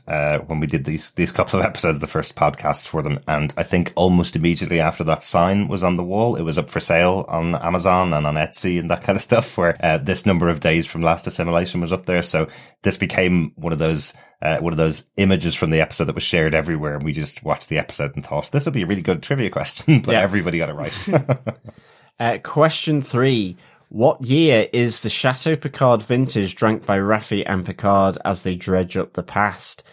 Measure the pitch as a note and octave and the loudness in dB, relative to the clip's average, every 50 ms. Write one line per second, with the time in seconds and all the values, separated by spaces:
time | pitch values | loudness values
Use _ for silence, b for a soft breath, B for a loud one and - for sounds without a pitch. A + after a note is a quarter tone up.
0 | - - D#2+ D2+ D2 D2+ D2+ D2+ - D#2+ E2 D2+ D#2 D2 E2 D2+ C2+ D#2 D#2 D#2 | -8 -4 -4 -2 0 0 0 -2 -2 -4 -4 -2 -2 -2 -2 -4 -4 -4 -6 -6
1 | - - - - E2+ - - - F2+ - - F#2+ F2 G#2 - - - E2+ D#2 C#2+ | -6 -6 -4 -2 -2 -2 0 -2 -2 0 0 0 0 0 -2 -2 -2 -2 -2 -2
2 | D#2 - - - - - - - D2+ D2+ C#2+ - - D2+ D2 - - - - D#2+ | -4 -4 -4 -4 -6 -4 -2 0 0 0 0 -2 -2 -4 -4 -4 -6 -6 -6 -4
3 | D2 D2+ C#2+ C#2 - - D#2 D2 D2+ C#2+ - E2+ E2 - - F2 E2+ - - E2 | -2 -2 -4 -4 -4 -2 -2 -2 -2 -2 -4 -4 -4 0 0 0 0 0 0 2
4 | F2+ F#2 F2+ F2 E2+ - - E2+ D#2+ F2 E2+ D2+ - D#2 F2 E2 D#2 E2 - - | 4 4 4 4 2 2 0 0 2 2 0 0 -2 -2 0 2 2 0 0 -2
5 | E2+ D#2 D#2 - - - - F2+ E2+ F#2 G2 G2+ G2+ - G2+ F2+ F2+ F2+ F2+ F2 | 0 0 -2 -2 -2 0 2 2 4 4 2 2 0 -2 -2 0 0 0 0 0
6 | F2 F2+ F#2+ G#2 A2+ A#2+ - - E2 D#2+ D2+ E2 D2+ - - - - - E2+ E2 | -2 -2 0 0 0 0 0 -2 -2 -4 -2 -4 -4 -4 -4 -4 0 2 4 4
7 | F2 F2+ F#2+ G2 - - - E2 E2 E2+ E2+ - - E2+ F2 F2+ F2 F#2+ F2+ F2+ | 4 4 2 0 -2 -4 -4 -2 -2 0 -2 -2 -2 -2 0 2 2 4 4 4
8 | F#2 F2+ D#2+ D2+ D2+ D2+ D2+ D#2 D#2 D#2 - - - F2+ F2 F2 E2 E2 E2+ - | 4 2 0 0 0 0 0 -2 -2 -4 -4 -4 -2 -2 -2 -2 -2 -2 -4 -2
9 | - - G2 G2+ - - A#2+ A2+ - - - - F2 E2+ E2 - - - - D2+ | 0 0 -2 0 0 2 2 2 2 0 -2 0 0 0 0 2 0 0 0 0
10 | C#2 G2 F#2 - - G#2 F#2 E2+ F2 E2+ E2 D2+ - E2 D#2+ E2 D#2+ - - E2 | 0 -2 -2 0 2 2 2 2 2 0 0 0 0 0 2 2 0 -2 -4 0
11 | E2+ E2 E2 E2+ - F2+ - - E2+ E2+ E2+ E2+ F2+ F2+ - F2+ E2+ E2 F#2 F2+ | 0 2 0 0 -2 -6 -4 -4 -2 0 0 0 0 0 -2 -4 -2 -2 -4 -4
12 | - - F2+ F2 E2+ - - D#2+ D#2 - B B B B B B - G2 - - | -2 0 0 0 0 0 0 -2 -2 -2 B B B B B B -2 -2 0 0
13 | G2+ E2+ - F#2+ F#2 F2+ F2+ F2 D#2+ D2 - - D#2 E2+ D#2+ D2+ D#2+ D#2+ D#2+ D2 | -2 -2 0 2 2 4 2 2 0 -2 -4 -8 -6 -4 -2 0 0 0 0 -2
14 | C#2+ - - b b b b b - D#2 D#2 - E2 E2+ D#2+ D#2 D#2+ D#2+ D#2 - | -4 -6 -10 b b b b b -2 -2 0 0 -2 -2 0 2 2 2 0 -2
15 | - _ - - G2 F#2+ F#2+ E2+ E2 E2+ D2+ - F2 D#2+ D#2+ D#2+ D#2 - - - | -8 _ 0 2 4 4 4 2 2 0 -2 0 0 2 2 2 2 0 0 -4
16 | E2 D2 D#2 E2 - - - E2+ D#2 D#2+ D#2 D#2 D2 E2+ E2 D2+ D2+ D2+ D2 D2 | -4 -2 -4 -4 -4 0 0 2 2 2 2 0 0 0 -4 -4 -4 -4 -4 -4
17 | D2+ D#2+ C#2+ D#2 D2 C#2+ - - - D2+ C#2+ - - - D#2+ D2+ - - - - | -4 -4 -4 -4 -6 -8 -8 -8 -4 -4 -4 -4 -4 -6 -6 -6 -6 -6 -6 -6
18 | D2 C#2+ - D2 - - D2 D2 - - - C#3+ C#3+ E3 C#3 A#2+ F2+ E3+ G3+ F#3+ | -6 -6 -6 -8 -8 -6 -6 -6 -4 -2 -2 -2 -2 -2 -2 -2 -2 -2 -2 -2
19 | - D#3+ D3+ D3 - - C#3 C3+ A2+ F#2 - - C#3+ - - - - - D#3+ A#2 | -2 -2 -2 -2 -2 -4 -4 -2 -2 -2 -4 -4 -4 -4 -6 -2 4 6 6 6
20 | - - G#2 A2 G2+ F#2+ F#2+ G2+ E2 F2 E2 E2 D#2+ D2 D2+ D2 D2 D2+ - - | 6 4 2 2 2 2 2 0 0 0 0 -2 -2 -2 -4 -6 -8 -8 -8 -8
21 | - G3+ F3 C#3+ C#3 - B2+ - - A2 - - - A2+ - - _ _ _ _ | -4 0 0 0 2 0 -2 -2 -4 -10 -10 -10 -14 -20 -20 -20 _ _ _ _
22 | _ _ _ - A#2 A#2 A2+ - - - - D3 D#3 D#3 D#3 - - D#3+ D3+ C#3+ | _ _ _ -4 -2 -2 -2 -2 -4 -2 2 4 4 4 2 0 -2 0 0 0
23 | C3+ - - A#2+ B2+ C3+ C3 A2+ G2+ F2+ F2+ b b b b b b b b G2+ | 0 0 0 2 2 4 2 2 0 -2 -6 b b b b b b b b 2
24 | A#2 D3+ - - C3 A#2 C3 D#3+ E3 D#3 B2+ A2 G#2 - - A#2+ A#2+ A#2 A2 - | 4 4 4 2 0 2 4 4 6 6 6 4 4 2 2 2 2 2 0 -2
25 | - A2 - - - C3 C3 - - D#3+ D#3+ D3+ - C3+ - - C3+ B2 A#2+ A2 | -4 -4 -4 0 0 0 0 0 0 -2 -2 -2 -2 -6 -2 2 4 4 4 4
26 | A2 - B2 B2 C3 B2+ - A2 G2 F#2 - - A#2 A2 G#2+ - - - G2+ G2 | 2 0 0 0 0 0 0 -2 -2 -2 -2 0 0 0 0 0 0 0 0 2
27 | G2 G2+ A2 G#2+ G#2+ - A2 G2+ - - G2 F#2+ F2+ F#2+ F2+ - - G2+ G2+ G2 | 2 2 0 0 0 -2 -4 -2 -2 -2 -2 -2 -4 -6 -6 -2 0 2 4 4
28 | G2 F#2+ F2 - - - G2 F2+ - F#2+ F#2 F2+ - G2 F#2 F#2 F2+ F2 - F#2+ | 4 2 0 -2 -2 -4 -4 -2 -2 -4 -4 -4 -2 0 0 0 0 0 -2 -6
29 | F2 - - F2+ F2 - - G2+ G#2 G2+ F2+ - - - - - - b | -6 -6 -6 -8 -8 -4 -2 0 0 0 -2 -4 -6 -6 -6 -6 -10 b